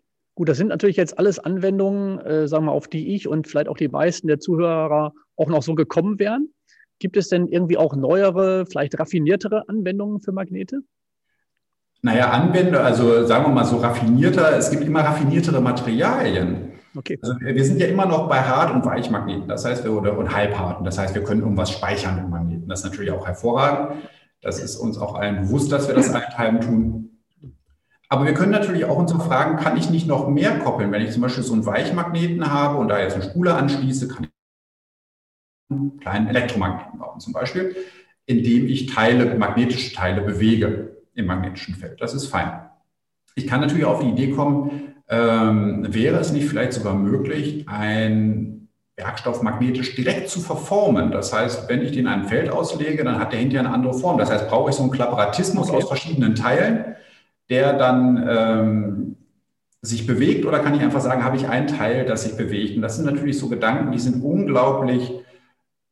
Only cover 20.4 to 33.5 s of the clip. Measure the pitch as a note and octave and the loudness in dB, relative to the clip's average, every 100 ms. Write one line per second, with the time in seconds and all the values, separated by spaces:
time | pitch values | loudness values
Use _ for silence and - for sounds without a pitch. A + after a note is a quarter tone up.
20.4 | G#2 G2+ F2+ F2 F2+ F2+ F#2+ G2+ G2 G#2+ | 0 -2 -4 -4 -6 -4 -4 -2 -2 0
21.4 | A2 G2 G#2 - G2 G2+ G2 F2+ F#2 E2+ | 0 0 -2 -4 -4 -4 -2 -4 -4 -4
22.4 | E2+ E2+ F#2 F#2+ F#2+ - G2 - F#2 F2 | -4 -6 -8 -8 -8 -6 -4 -4 -6 -4
23.4 | A#2 A#2+ C#3 C#3+ - - - - _ _ | -2 2 2 0 -4 -8 -14 -20 _ _
24.4 | G2 - - - A#2 G#2+ G#2 G2+ G2+ F#2+ | -8 -8 -8 -6 -6 -6 -6 -4 -4 -2
25.4 | F#2+ C3+ C#3+ C#3+ - - - A#2 A2+ - | 0 0 2 0 2 2 2 0 -4 -2
26.4 | A2+ A#2 A#2 A2+ A2+ A2 - _ _ _ | 0 0 2 0 0 -2 -8 _ _ _
27.4 | - - _ _ _ _ - C3+ D3 D3 | -20 -20 _ _ _ _ -4 0 2 2
28.4 | F#3+ G#3 F#3+ E3+ - C#3+ E3 - - C3 | 2 2 0 0 0 0 0 0 0 0
29.4 | D#3 D#3 D3+ - - E3 D#3 C3+ - C#3+ | 0 0 0 0 0 0 0 0 2 2
30.4 | G3 D#3 C3 A2 G2+ G#2 G#2+ A2 B2 B2+ | 2 0 -2 -2 0 0 -2 0 -2 -2
31.4 | A2+ A2+ G#2+ G#2 E3+ F3 E3 E3+ E3+ E3+ | -2 0 0 -2 -2 -2 -2 -2 0 0
32.4 | D3 C#3+ C#3+ C#3+ G#2+ G#2 F#2+ F#2+ - E3+ | 0 0 0 0 0 0 -2 -4 -4 0
33.4 | F3 | 2